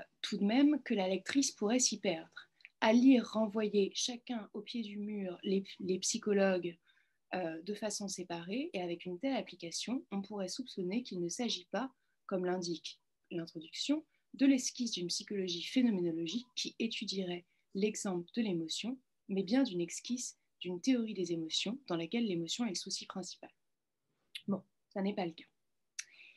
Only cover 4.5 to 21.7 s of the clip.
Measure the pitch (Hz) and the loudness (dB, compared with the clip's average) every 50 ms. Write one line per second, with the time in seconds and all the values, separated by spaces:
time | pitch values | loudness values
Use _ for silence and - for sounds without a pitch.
4.5 | - 226 202 - - 240 220 202 202 208 202 208 214 208 190 185 175 - - 208 | -10 -10 -10 -8 -6 -6 -6 -6 -6 -6 -6 -6 -4 -4 -4 -4 -6 -4 -2 0
5.5 | 190 196 196 - - - 202 185 190 190 - - - 226 - 214 202 196 196 196 | 0 0 0 -2 -8 -6 -2 -2 0 0 0 -2 -2 -2 0 2 4 6 6 6
6.5 | 185 180 175 175 170 - _ _ _ _ _ _ _ _ _ _ - 180 185 160 | 4 2 0 -2 -6 -8 _ _ _ _ _ _ _ _ _ _ -4 -4 -2 -4
7.5 | 160 165 165 202 208 208 226 208 202 - 202 190 190 - 180 - 170 170 170 180 | -4 -6 -6 -8 -6 -4 -4 -4 -4 -4 -6 -6 -6 -8 -8 -8 -8 -8 -6 -6
8.5 | 202 254 294 349 - 185 180 175 175 170 - 180 180 175 - 269 269 220 - - | -4 -4 -4 -4 -4 -4 -4 -4 -4 -6 -6 -8 -6 -4 -2 -2 -2 -2 -4 -6
9.5 | 175 - 170 170 - - - - 240 294 - _ 202 196 196 - 214 202 190 180 | -10 -12 -10 -8 -6 -6 -4 -4 -4 -4 -4 _ -4 -6 -4 -4 -4 -4 -4 -4
10.5 | - - 247 - - 208 180 180 196 247 247 - - 180 170 170 - - 247 220 | -4 -6 -8 -8 -6 -4 -4 -2 -2 -2 -4 -4 -4 -4 -4 -2 -2 -2 -2 -2
11.5 | - 180 175 - - 196 254 269 - _ _ _ _ _ _ - 196 185 180 180 | -4 -4 -6 -4 -4 -4 -4 -4 -8 _ _ _ _ _ _ -4 -2 0 0 0
12.5 | 180 190 175 175 170 - - - - - _ _ _ _ _ _ - 170 165 170 | -2 -2 -2 -4 -4 -6 -8 -10 -14 -16 _ _ _ _ _ _ -6 -6 -6 -6
13.5 | - 165 156 - - - - - 285 311 - _ _ _ _ _ - 202 269 277 | -10 -12 -12 -10 -8 -4 -2 0 0 -2 -2 _ _ _ _ _ 0 4 6 6
14.5 | 277 254 - - - - 247 226 - 180 175 175 - - - - 214 196 185 180 | 6 6 4 -2 -4 -2 -4 -2 -2 -2 -4 -2 -4 -4 -4 -4 -2 -2 -2 -2
15.5 | 170 170 165 - - 262 240 233 208 180 175 170 160 165 170 165 185 240 240 - | -2 -4 -6 0 2 4 4 4 4 2 2 0 0 0 -2 -2 -4 -4 -6 -6
16.5 | _ - - - - - 233 226 226 - 220 190 190 196 185 175 175 175 - _ | _ -8 -6 -6 -4 -4 -4 -4 -2 -4 -6 -4 -4 -2 -2 -2 -4 -6 -8 _
17.5 | _ _ _ _ - 196 196 208 208 - - 202 180 175 175 - - 240 226 208 | _ _ _ _ -2 0 2 2 2 0 -2 -2 -2 -2 -2 -2 -2 0 0 2
18.5 | 175 165 165 160 - - - 220 262 - _ _ _ _ _ - 196 190 190 180 | 2 0 0 -2 -4 -4 -4 -4 -6 -8 _ _ _ _ _ -2 -2 0 0 2
19.5 | 226 269 277 226 180 175 170 170 - - - - 240 254 - - - _ _ _ | 4 4 4 4 2 0 -2 -2 -4 -8 -6 -4 -4 -4 -4 -8 -12 _ _ _
20.5 | _ _ - 180 180 175 - 269 262 240 226 220 208 196 180 165 170 165 160 160 | _ _ -6 -4 -4 0 2 2 4 4 2 0 -2 -2 -2 0 0 -2 -2 -2
21.5 | - - - 190 | -2 -2 -2 -2